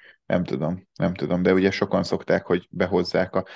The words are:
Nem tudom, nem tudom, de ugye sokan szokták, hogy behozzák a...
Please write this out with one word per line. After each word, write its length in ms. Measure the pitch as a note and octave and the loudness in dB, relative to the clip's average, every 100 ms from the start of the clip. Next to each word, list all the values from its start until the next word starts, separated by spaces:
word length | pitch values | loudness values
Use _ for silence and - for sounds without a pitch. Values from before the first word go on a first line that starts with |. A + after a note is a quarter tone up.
| - - - | -20 -20 -4
Nem 180 | F2+ | -2
tudom, 440 | F2+ C2+ D#2 F#2 - | -2 -2 -4 -6 -10
nem 200 | - F#2+ | -4 -2
tudom, 280 | F2+ - F2+ | -2 -2 0
de 100 | F#2 | 4
ugye 180 | F#2+ G2 | 4 4
sokan 320 | - - F#2 | 2 0 0
szokták, 440 | F2+ F#2+ - F2+ - | 0 -4 0 -2 2
hogy 220 | F2+ - | -2 -2
behozzák 640 | E2+ F2+ F#2 F2+ F2+ F#2 | -4 0 0 0 0 0
a... 100 | F#2+ - | -2 -4